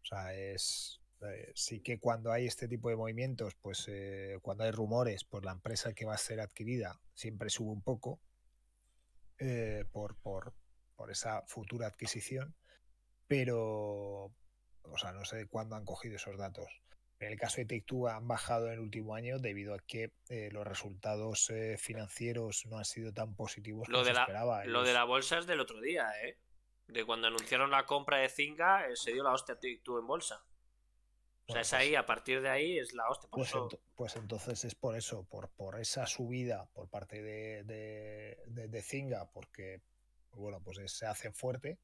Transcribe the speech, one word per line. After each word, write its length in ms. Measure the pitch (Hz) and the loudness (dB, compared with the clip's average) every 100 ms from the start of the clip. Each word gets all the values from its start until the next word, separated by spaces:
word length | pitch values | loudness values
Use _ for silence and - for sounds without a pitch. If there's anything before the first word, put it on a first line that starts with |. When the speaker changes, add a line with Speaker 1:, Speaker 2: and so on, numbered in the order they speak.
Speaker 1:
O 20 | |
sea, 300 | - 98 92 | -8 -6 -6
es, 640 | 95 98 95 - - - - - _ | -6 -6 -2 -2 -2 -4 -12 -20 _
eh, 300 | 104 95 - | -10 -10 -10
sí 260 | - - 110 | -4 -4 -2
que 200 | - 117 | -4 2
cuando 320 | - 113 113 | 2 2 4
hay 140 | 117 123 | 2 2
este 200 | - 120 | -2 -2
tipo 220 | 120 120 | -2 0
de 80 | 113 | 2
movimientos, 580 | 110 113 131 123 107 - | 0 0 -2 0 -4 -4
pues, 260 | 101 92 - | -6 -6 -4
eh, 500 | 101 98 98 98 98 | -6 -6 -6 -6 -6
cuando 220 | - 101 | -4 0
hay 80 | 110 | 2
rumores, 500 | 107 107 117 123 98 | 2 2 4 4 2
pues 200 | - 104 | -6 -6
la 80 | 95 | -6
empresa 400 | 92 110 113 117 | -6 -4 -2 -2
que 100 | 104 113 | -4 -4
va 80 | |
a 40 | 107 | -2
ser 220 | - 110 | -2 -2
adquirida 600 | 104 - 107 123 95 92 - | -6 -4 -2 0 -2 -6 -18
siempre 360 | - 113 104 107 | -10 -8 -4 -2
sube 200 | - 110 | 0 0
un 120 | 107 | -2
poco, 380 | 101 120 123 - - _ _ _ _ _ _ _ _ - - - | 0 0 -2 -8 -12 _ _ _ _ _ _ _ _ -20 -20 -4
eh, 460 | 135 120 110 104 101 | 0 2 2 2 0
por, 240 | - 104 107 | -2 -4 -4
por, 360 | - 95 - - - _ _ | -4 -4 -6 -12 -20 _ _
por 160 | - - | -14 -8
esa 320 | 101 117 107 - | -4 -2 -4 -4
futura 420 | - 98 120 110 | -10 -6 -4 -4
adquisición, 680 | - - - - 131 143 - _ - _ _ _ _ _ | -4 -6 -4 -4 -4 -6 -12 _ -20 _ _ _ _ _
pero, 1000 | 143 127 117 110 107 104 101 101 98 98 - - _ _ - | 4 6 4 2 0 -2 -4 -6 -8 -10 -14 -20 _ _ -20
o 160 | - - | -10 -6
sea, 140 | 95 | -4
no 120 | 95 | -6
sé 120 | 98 113 | -6 -6
de 100 | 104 | -6
cuándo 260 | 110 110 | -6 -6
han 100 | 110 | -6
cogido 300 | 101 104 117 101 | -6 -6 -6 -8
esos 200 | - 98 | -8 -6
datos. 280 | 98 95 82 - _ - _ _ | -6 -6 -12 -14 _ -20 _ _
En 120 | 107 | -8
el 60 | 107 | -4
caso 180 | 113 - | -2 -2
de 80 | 113 | -2
Take-Two 420 | 117 - 127 123 | -4 -2 0 2
han 180 | 110 120 | 0 -2
bajado 380 | 113 - 117 117 | -2 2 2 2
en 60 | |
el 60 | 113 | -2
último 340 | 110 110 110 | -6 -6 -6
año 240 | 107 120 131 | -4 -2 -2
debido 360 | 120 101 101 | -2 -2 -4
a 40 | 101 | -6
que, 340 | - 117 113 _ - | -6 -4 -4 _ -8
eh, 200 | 120 107 | -6 -4
los 140 | 104 104 | -4 -4
resultados, 840 | 95 104 98 107 107 110 110 - | -4 -6 -6 -2 0 0 2 2
eh, 260 | 113 110 107 | 2 -2 -2
financieros 880 | - 113 104 - 117 120 113 - 113 | -4 -4 -6 -4 -2 0 0 -2 -4
no 120 | 110 | -4
han 60 | |
sido 280 | 104 - 113 | -4 -4 -6
tan 220 | 104 110 98 | -4 -4 -2
positivos 520 | 110 - 104 107 117 | -6 -6 -6 -6 2
Speaker 2:
Lo 100 | 123 | 4
Speaker 1:
como 60 | |
Speaker 2:
de 60 | 123 | 6
Speaker 1:
se 40 | |
Speaker 2:
la, 60 | 123 | 6
Speaker 1:
esperaba. 420 | 127 - 120 110 | 6 4 2 2
Speaker 2:
lo 160 | 101 120 | 4 6
de 80 | 123 | 8
Speaker 1:
Ellos 40 | |
Speaker 2:
la 100 | 123 | 8
bolsa 340 | 120 127 131 165 | 8 6 6 2
es 80 | 175 | 4
del 140 | 160 | 2
otro 200 | 131 110 | 2 0
día, 260 | 127 170 117 104 | 0 2 2 2
¿eh? 140 | 117 - _ - _ _ - | -4 -8 _ -20 _ _ -6
De 160 | 113 | -2
cuando 240 | 113 113 113 | 2 4 6
anunciaron 420 | 113 110 127 139 | 4 4 4 8
la 160 | 139 135 | 6 6
compra 320 | 143 143 139 | 2 6 6
de 100 | 131 | 6
Zynga, 580 | - 147 151 175 196 147 | 4 -2 4 6 8 6
eh, 80 | 120 | -2
se 160 | - | 0
dio 100 | 123 | 4
la 80 | 139 | 4
hostia 220 | 131 - 120 | 4 2 -4
Take-Two 440 | 127 120 - 120 | -4 -6 -2 -2
en 60 | 117 | 2
bolsa. 280 | 160 - - - - _ _ _ _ _ _ _ _ | 0 0 -6 -12 -20 _ _ _ _ _ _ _ _
O 100 | - | -2
sea, 0 | |
Speaker 1:
Bueno, 60 | 113 | 0
Speaker 2:
es 80 | 113 | 4
Speaker 1:
pues 100 | 131 | 6
Speaker 2:
ahí, 140 | 135 147 | 6 6
a 100 | - | 6
partir 340 | 113 - 131 | 2 2 2
de 80 | 131 | 4
ahí 280 | 131 156 175 | 4 4 2
es 140 | 120 | -2
la 160 | 120 113 | -2 0
hostia, 200 | 139 - | 0 -4
por 80 | - | -2
Speaker 1:
pues 80 | 127 | 0
Speaker 2:
eso 140 | 135 120 | 0 -2
Speaker 1:
ento-, 120 | - _ - | -6 _ -6
pues 200 | 117 - | -6 -4
entonces 480 | 107 107 - 110 | -6 -6 -4 -4
es 100 | 117 | -4
por 220 | - 131 113 | -2 -2 -2
eso, 280 | - 104 | -4 -6
por, 240 | 90 101 95 | -8 -10 -10
por 300 | - 98 101 | -8 -8 -4
esa 260 | 113 - 123 | -2 0 -2
subida 600 | - 120 123 123 104 92 | -2 -2 0 0 -2 -6
por 160 | - 90 | -12 -8
parte 340 | - 95 107 | -8 -8 -8
de, 400 | 107 107 110 107 | -8 -6 -6 -8
de, 760 | 104 110 107 107 107 107 104 - 117 | -8 -8 -8 -8 -10 -10 -12 -14 -10
de, 220 | 117 110 | -8 -6
de 140 | 113 | -6
Zynga, 480 | - 139 139 117 85 | -4 -4 -2 -4 -4
porque, 500 | - - - 95 95 _ _ _ _ _ | -12 -16 -12 -10 -12 _ _ _ _ _
bueno, 280 | 107 104 98 | -10 -8 -8
pues, 160 | 92 92 | -8 -10
eh, 100 | 95 | -8
se 180 | - 110 | -4 -4
hace 240 | 104 110 | -4 -6
fuerte 460 | - 127 123 139 180 | -4 -2 -2 -4 -10